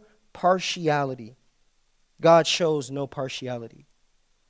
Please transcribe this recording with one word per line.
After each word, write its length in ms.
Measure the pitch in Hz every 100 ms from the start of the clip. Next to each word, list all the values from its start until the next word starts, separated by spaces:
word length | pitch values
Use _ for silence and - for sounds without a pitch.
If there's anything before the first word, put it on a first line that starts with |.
| _ _ _
partiality." 1000 | - 180 185 - 180 156 147 139 127 110 - _ _ _ _ _ _ _ _
God 280 | 165 165 147
shows 420 | - 165 151 131
no 160 | 139 135
partiality. 800 | - 131 - 127 120 113 - _ _ _ _ _ _